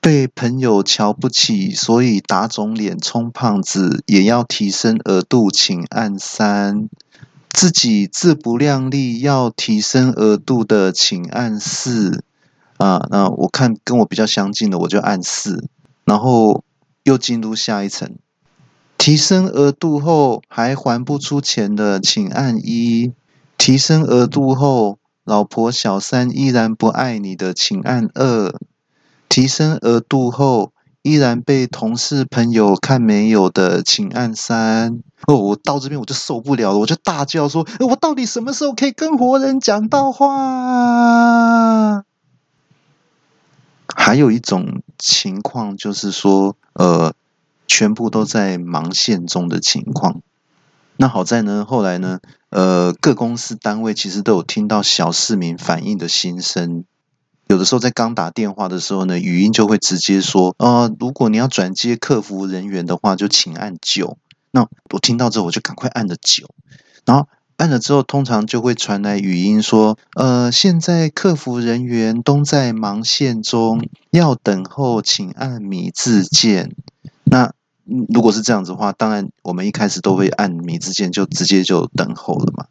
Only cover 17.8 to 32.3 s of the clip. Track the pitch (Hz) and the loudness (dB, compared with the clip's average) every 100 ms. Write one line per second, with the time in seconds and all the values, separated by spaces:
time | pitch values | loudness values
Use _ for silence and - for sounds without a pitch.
17.8 | 101 - - - _ _ _ _ _ _ | -4 -8 -12 -14 _ _ _ _ _ _
18.8 | _ _ - 151 - 185 185 - 143 139 | _ _ 2 4 4 2 2 2 2 2
19.8 | 170 147 147 160 139 113 _ - 117 139 | -2 -2 2 4 4 0 _ -4 -2 -2
20.8 | - 120 127 143 139 143 135 - 101 104 | -2 -2 -2 -4 -2 -4 -2 -2 -2 0
21.8 | 104 98 95 - 98 - 131 113 101 117 | 0 0 0 -2 -2 -2 -2 -2 -2 -2
22.8 | 117 117 120 123 _ _ _ _ - 131 | 0 0 -2 -6 _ _ _ _ 2 2
23.8 | - 160 139 123 120 131 135 131 143 131 | 4 2 4 4 4 2 0 2 2 2
24.8 | 107 101 _ _ - 107 101 - 113 123 | 0 -2 _ _ -2 0 0 0 -2 0
25.8 | 113 98 - 127 123 - 135 123 113 110 | -2 -2 -2 0 0 0 2 2 0 0
26.8 | 110 107 127 113 98 92 92 90 - 98 | 0 0 -2 -4 -8 -6 -6 -4 -4 -4
27.8 | - 123 113 - 131 120 98 - - _ | -2 -2 -2 0 0 2 -2 -6 -16 _
28.8 | _ _ _ _ _ - 131 - 156 160 | _ _ _ _ _ 2 2 2 0 2
29.8 | 117 117 113 139 127 117 139 123 98 _ | 2 2 2 0 0 2 2 2 0 _
30.8 | _ _ 139 151 135 120 127 139 123 - | _ _ 0 4 4 2 0 0 0 -4
31.8 | 110 117 - 143 131 | -4 -4 -2 -2 -2